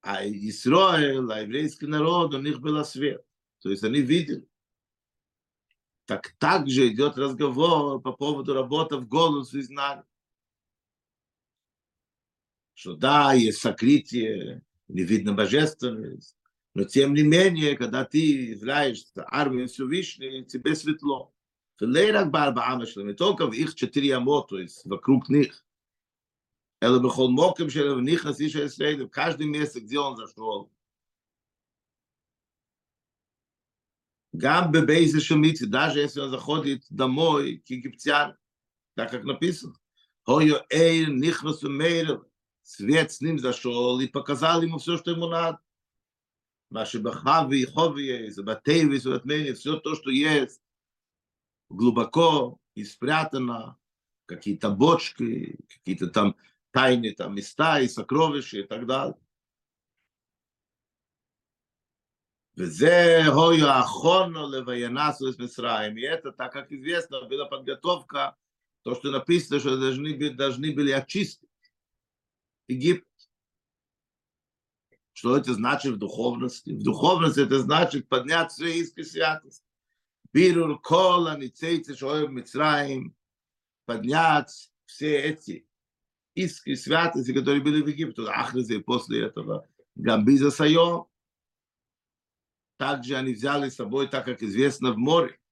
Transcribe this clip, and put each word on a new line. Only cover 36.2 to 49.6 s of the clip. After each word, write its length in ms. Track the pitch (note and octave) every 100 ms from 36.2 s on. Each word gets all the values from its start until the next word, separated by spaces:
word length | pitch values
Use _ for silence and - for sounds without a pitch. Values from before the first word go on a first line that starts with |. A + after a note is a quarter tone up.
он 100 | C#3
заходит 520 | B2+ C3+ C3 C#3 C3+ _
домой 760 | D3+ C3 C3+ E3 D3 C#3 - _
к 40 |
египтянам, 680 | B2+ C3 - D3 D3 D3 - _ _ _ _ _ -
так 160 | A2
как 120 | B2 C3+
написано. 500 | C#3 E3+ E3 - - _ _ _ _
Хойо 420 | - C#3+ D3+ D3 -
эйр 400 | D3+ E3 E3 D#3+
нихнасу 600 | C3 D#3 E3 D3 - C3+
мейрел, 560 | C#3 E3 E3+ D#3+ C#3 _ _ _ _
свет 480 | _ - G#2 D#3+ D#3
с 100 | -
ним 160 | D#3 D#3+
зашел 600 | B2 A#2+ B2 A#2+ B2 B2+
и 80 | C3
показал 540 | C#3+ C3+ C3+ D#3+ E3+
ему 180 | E3 D#3+
все, 180 | E3 E3+
что 140 | -
ему 160 | E3 E3+
надо. 320 | E3 E3 D#3+ _ _ _ _ _ _ _ _ _ _ _
Маши 300 | A2 G#2+ A#2
бахави 600 | A2+ - C3+ D#3+ C#3 C#3
и 40 | B2+
хови 400 | D#3 E3 C#3+ C3+
есть, 340 | B2 A2 G2+
батейви, 580 | G2+ A2 - E3 D#3 C#3
суватмени, 560 | B2 C3 B2+ D3+ C#3+
все 240 | A2+